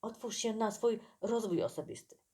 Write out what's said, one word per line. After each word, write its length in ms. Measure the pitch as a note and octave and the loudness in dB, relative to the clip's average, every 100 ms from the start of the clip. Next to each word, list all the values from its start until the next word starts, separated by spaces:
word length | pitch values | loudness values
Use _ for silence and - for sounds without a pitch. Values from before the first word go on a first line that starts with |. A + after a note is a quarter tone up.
Otwórz 360 | A3+ A3+ A#3+ A3+ | -8 -6 -6 -2
się 160 | A#3 | 0
na 180 | A3 A3 | 2 0
swój 280 | G3+ A#3 A3 - _ | 4 2 2 -4 _
rozwój 420 | G3+ A#3 G#3+ E3+ | 0 0 2 2
osobisty. 560 | - - D#3 - - - _ | 2 -2 -8 -10 -14 -20 _